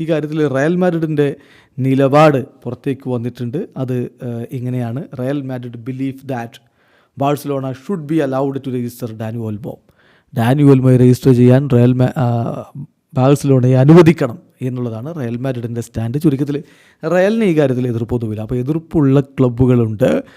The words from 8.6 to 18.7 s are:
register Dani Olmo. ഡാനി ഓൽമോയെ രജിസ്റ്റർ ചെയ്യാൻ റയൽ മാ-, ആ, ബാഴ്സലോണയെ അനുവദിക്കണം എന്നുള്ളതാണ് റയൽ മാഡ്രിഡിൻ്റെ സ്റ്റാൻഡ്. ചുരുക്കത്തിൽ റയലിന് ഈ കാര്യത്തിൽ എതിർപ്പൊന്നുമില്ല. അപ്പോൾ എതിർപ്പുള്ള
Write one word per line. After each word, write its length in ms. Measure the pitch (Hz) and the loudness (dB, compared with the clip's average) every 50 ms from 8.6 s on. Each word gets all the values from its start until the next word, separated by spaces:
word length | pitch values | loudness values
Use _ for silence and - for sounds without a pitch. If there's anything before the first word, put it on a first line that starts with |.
| 123 135 123 | -8 -8 -6
register 340 | 127 120 120 117 - 127 117 | -6 -6 -8 -10 -10 -12 -12
Dani 400 | 113 107 113 110 113 120 113 110 | -10 -10 -10 -8 -8 -8 -8 -8
Olmo. 220 | 107 101 123 - - - _ _ _ _ _ _ _ _ _ _ - 123 | -8 -10 -10 -14 -14 -16 _ _ _ _ _ _ _ _ _ _ -6 -2
ഡാനി 240 | 113 117 - 147 147 | 0 2 2 4 6
ഓൽമോയെ 340 | 139 139 131 123 131 127 | 6 6 6 4 4 4
രജിസ്റ്റർ 360 | 123 123 123 127 123 - 135 131 | 6 6 4 4 4 4 4 4
ചെയ്യാൻ 360 | 120 123 123 127 131 143 139 123 | 6 6 6 6 4 4 2 2
റയൽ 200 | 120 120 123 127 | 4 4 4 4
മാ-, 200 | 127 127 127 - - | 2 0 0 0 -2
ആ, 80 | 131 120 117 117 117 - - - 117 - - 139 143 - _ _ _ _ - | -2 -2 -2 -2 -4 -6 -6 -10 -12 -14 -16 -16 -18 -18 _ _ _ _ -2
ബാഴ്സലോണയെ 640 | 139 127 135 143 139 - 143 135 131 123 127 131 | 0 2 4 4 2 2 2 2 2 4 4 4
അനുവദിക്കണം 640 | 127 131 143 160 175 175 156 170 - 151 123 110 - - _ _ - 123 | 4 6 8 8 8 8 6 4 2 0 -6 -6 -8 -18 _ _ -12 -10
എന്നുള്ളതാണ് 540 | 127 127 127 123 120 113 110 117 143 170 | -8 -6 -6 -6 -6 -8 -8 -10 -12 -10
റയൽ 200 | 165 131 117 117 | -8 -8 -6 -6
മാഡ്രിഡിൻ്റെ 440 | 120 127 135 131 120 113 117 117 120 | -6 -6 -6 -6 -6 -8 -8 -8 -8
സ്റ്റാൻഡ്. 420 | 117 - - - 113 117 120 147 - | -10 -8 -8 -6 -6 -4 -4 0 2
ചുരുക്കത്തിൽ 400 | 165 135 127 147 131 143 143 160 - _ _ _ _ _ _ - 156 165 | 2 2 2 0 -4 -4 -6 -8 -12 _ _ _ _ _ _ -6 -2 0
റയലിന് 320 | 180 180 196 220 226 226 | 2 2 2 2 2 0
ഈ 140 | 196 165 156 | 2 2 2
കാര്യത്തിൽ 280 | 196 - 127 123 123 | 2 2 0 0 -2
എതിർപ്പൊന്നുമില്ല. 560 | 123 117 113 117 104 123 120 117 110 107 104 110 | -2 -4 -4 -4 -4 -4 -4 -4 -4 -6 -6 -6
അപ്പോൾ 120 | 113 127 | -6 -6
എതിർപ്പുള്ള 680 | 123 123 127 | -4 -4 -4